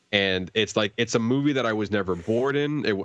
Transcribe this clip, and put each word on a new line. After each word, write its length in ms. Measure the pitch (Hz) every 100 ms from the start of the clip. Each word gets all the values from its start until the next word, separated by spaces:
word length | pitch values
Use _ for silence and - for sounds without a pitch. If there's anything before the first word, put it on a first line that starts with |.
| _
And 380 | 104 98 95 92
it's 220 | 110 104 -
like, 180 | 107 -
it's 180 | 117 123
a 40 |
movie 340 | 113 135 143
that 120 | 131 117
I 60 |
was 180 | 110 104
never 240 | 104 95 87
bored 400 | 87 113 135 139
in. 300 | 147 151 110
It, 100 | 98